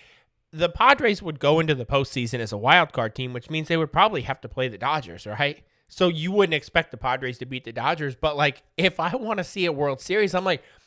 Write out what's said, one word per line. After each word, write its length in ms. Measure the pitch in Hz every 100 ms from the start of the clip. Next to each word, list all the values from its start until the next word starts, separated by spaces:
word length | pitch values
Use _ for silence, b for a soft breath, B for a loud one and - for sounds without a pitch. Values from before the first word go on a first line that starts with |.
| b b b _ _
the 160 | 156 170
Padres 540 | 170 247 277 240 208
would 160 | 175 143
go 220 | 143 160
into 140 | 160
the 100 | 131
postseason 540 | 113 139 131 127 117 123
as 140 | 107
a 40 | 104
wild 360 | 123 175 151
card 220 | - 113
team, 180 | - 127
which 180 | 123 -
means 180 | 160 151
they 80 | 165
would 160 | 156
probably 300 | 160 214 165
have 180 | 120 135
to 80 | 107
play 200 | 131 127
the 100 | 90
Dodgers, 480 | 131 156 120 85 104
right? 360 | 107 143 - _ _ _
So 200 | - 180
you 240 | 160 170
wouldn't 220 | 208 185
expect 360 | 151 - - -
the 60 | 117
Padres 420 | 127 131 127 120
to 80 | 123
beat 180 | 127
the 80 | 117
Dodgers, 440 | 113 135 165 143 120
but, 200 | 156 147
like, 260 | 147 - _ -
if 220 | 185 185
I 160 | 170 262
wanna 280 | 226 202
see 200 | 165 202
a 80 | 175
World 280 | 143 143 135
Series, 340 | - 208 196
I'm 100 | 180
like, 180 | 190 156 b b